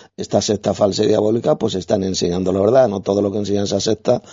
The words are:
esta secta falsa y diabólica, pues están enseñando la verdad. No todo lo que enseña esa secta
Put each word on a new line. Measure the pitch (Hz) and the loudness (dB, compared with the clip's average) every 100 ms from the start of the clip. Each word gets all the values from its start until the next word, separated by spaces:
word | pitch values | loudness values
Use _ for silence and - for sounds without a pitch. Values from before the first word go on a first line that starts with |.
| - - | -20 -14
esta | - 104 | -2 0
secta | - 101 107 | 0 -2 -2
falsa | 95 104 92 | 0 0 2
y | 107 | 2
diabólica, | 107 104 117 147 156 | 2 2 0 0 0
pues | 113 92 | -2 -4
están | - 107 | -2 -2
enseñando | 95 92 90 87 90 | -2 -2 -2 -2 0
la | 98 | 2
verdad. | 101 131 123 | 4 4 2
No | 98 | 0
todo | - 101 | -2 0
lo | 104 | 0
que | 104 | -2
enseña | 101 101 | -4 -4
esa | 101 98 | -2 -2
secta | 110 110 - 120 - | -2 -2 0 0 -2